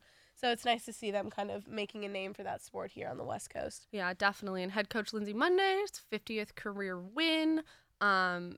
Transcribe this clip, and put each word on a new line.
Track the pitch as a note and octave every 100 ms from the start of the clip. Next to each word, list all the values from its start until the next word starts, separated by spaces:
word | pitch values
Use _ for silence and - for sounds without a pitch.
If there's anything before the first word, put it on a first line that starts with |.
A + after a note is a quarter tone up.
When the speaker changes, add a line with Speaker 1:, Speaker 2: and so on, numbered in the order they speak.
| - _ _ -
Speaker 1:
So | B3
it's | A#3 B3
nice | A#3 -
to |
see | A3 G#3+
them | G3+ G3+
kind | - G#3
of | G3+ G3+
making | G#3+ G3+ G#3+ G3+
a |
name | G3+ F#3+ G3+
for |
that | F#3+ -
sport | - F#3+ F#3
here | - -
on | -
the |
West | - A3 -
Coast. | - - - -
Speaker 2:
Yeah, | G#3 F3+
definitely. | F#3 G3+ G3 G3+ F#3
And | F#3
head | G3+ G#3
coach | A3+ G#3
Lindsay | A3 G#3
Monday's | G#3 D#4+ F4+ G4 F#4+ G4+ - -
fiftieth | G#3+ - A3 G#3+
career | - G#3+ G3+ G3 F3+
win. | F#3 A#3+ E4 D#4+ D#4+ D#4+ D#4 - _ _
Um, | G3+ F#3+ F#3 F3 F3